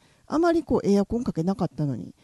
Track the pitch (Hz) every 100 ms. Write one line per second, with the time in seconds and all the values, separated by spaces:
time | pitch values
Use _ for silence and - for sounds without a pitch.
0 | _ _ - 302 349 339 - 247 185 202
1 | 196 233 247 160 170 196 170 - 147 117
2 | - -